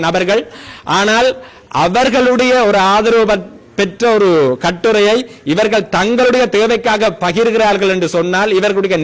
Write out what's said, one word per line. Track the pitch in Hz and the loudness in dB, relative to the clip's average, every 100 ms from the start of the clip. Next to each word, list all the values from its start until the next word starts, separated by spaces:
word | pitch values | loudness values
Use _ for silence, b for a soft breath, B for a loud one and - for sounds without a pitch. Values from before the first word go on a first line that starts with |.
| 165 | -2
நபர்கள். | 180 185 214 - B B B - 170 | -2 -2 -2 -4 B B B -4 -2
ஆனால் | 202 220 254 254 B B B 131 170 | 0 2 0 -2 B B B -2 0
அவர்களுடைய | 208 254 254 254 247 254 254 220 | 0 0 2 2 2 2 2 2
ஒரு | 202 190 208 | 2 2 2
ஆதரவு | 220 233 214 | 2 2 2
பத்-, | 202 180 - - - | 0 -4 -20 -12 -6
பெற்ற | 202 - 240 220 | -6 -2 0 2
ஒரு | 196 165 135 127 175 | 2 2 2 0 -4
கட்டுரையை | 175 226 214 208 233 254 B - | -2 0 2 2 0 -4 B -4
இவர்கள் | 165 214 214 - 180 | -2 0 -2 -2 -2
தங்களுடைய | 196 240 254 254 247 208 | 0 0 2 2 0 0
தேவைக்காக | 220 233 226 214 214 180 | 0 0 -2 -2 -2 -2
பகிர்கிறார்கள் | 175 175 233 220 214 202 196 185 | -2 0 0 2 2 2 0 0
என்று | 165 175 | -2 -2
சொன்னால், | 175 185 214 190 | -2 -2 0 0
இவர்களுடைய | 202 196 196 180 | 0 0 -2 -2